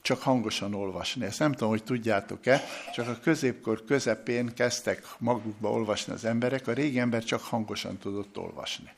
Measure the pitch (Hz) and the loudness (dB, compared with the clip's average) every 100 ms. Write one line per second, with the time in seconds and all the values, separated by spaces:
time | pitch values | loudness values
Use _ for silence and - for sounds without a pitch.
0 | - 127 - 131 110 - 98 104 98 90 | 0 0 4 2 2 -2 -2 -2 -2 -4
1 | 87 - 101 - 151 131 110 110 - 123 | -4 -4 -4 0 0 2 2 2 0 -2
2 | 113 101 101 98 - 139 - - - - | 2 2 0 -4 4 4 4 -10 -8 -4
3 | 120 120 - 156 135 117 - 110 - 139 | -4 0 2 4 2 0 -2 -2 2 2
4 | 120 110 - 120 120 117 120 - - 95 | 2 0 0 0 0 2 0 2 -2 -2
5 | - - 117 120 110 104 104 117 107 101 | -6 -4 0 0 0 -4 0 2 2 0
6 | - 92 113 117 123 131 - 120 147 123 | -2 -4 0 2 2 0 -2 0 2 2
7 | 120 117 113 113 - 120 107 104 101 95 | 2 2 0 -2 -2 -4 -2 -6 -6 -6
8 | 101 101 101 - - - - - - | -6 -6 -6 -8 -10 -8 -8 -8 -12